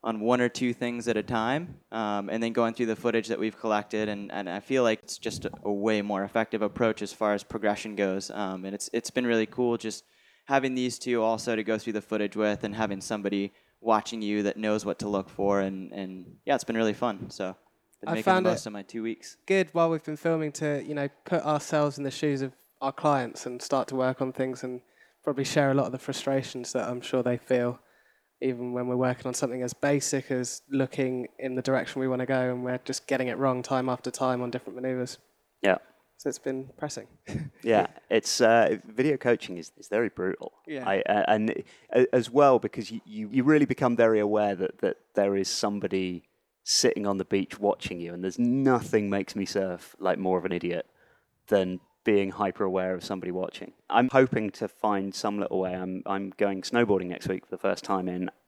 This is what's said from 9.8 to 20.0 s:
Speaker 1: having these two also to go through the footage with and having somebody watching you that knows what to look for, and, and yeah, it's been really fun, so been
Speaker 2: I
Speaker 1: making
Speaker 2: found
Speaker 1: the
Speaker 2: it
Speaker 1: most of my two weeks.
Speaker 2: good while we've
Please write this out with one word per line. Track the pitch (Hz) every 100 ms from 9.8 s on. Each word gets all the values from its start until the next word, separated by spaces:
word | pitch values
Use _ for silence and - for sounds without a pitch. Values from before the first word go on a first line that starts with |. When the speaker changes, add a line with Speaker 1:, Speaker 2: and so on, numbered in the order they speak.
| 110 104 _ _ _ _ -
Speaker 1:
having | 139 131 127
these | 127 120
two | - 120
also | 110 113 120 110
to |
go | 107 110
through | 110
the | 104
footage | - 107 104 107
with | 107 104
and | 110 104
having | 110 98
somebody | - 110 98 98 98 _ _ _
watching | 110 107 - 117
you | 104 104
that | 101 -
knows | 107 107 98
what | -
to | 104
look | 101 95
for, | - 98 101
and, | 95 95 95
and | - 95 92 87 - -
yeah, | 139
it's |
been | - 113
really | 113
fun, | 104 123 98 -
so | - 92 92 _ _ _ _
been | -
Speaker 2:
I |
Speaker 1:
making | 110
Speaker 2:
found | 110 185 185
Speaker 1:
the |
Speaker 2:
it |
Speaker 1:
most | 170 -
of |
my | 104
two | 98 117
weeks. | 110 113 - - -
Speaker 2:
good | 190 175
while | 170 165
we've | 160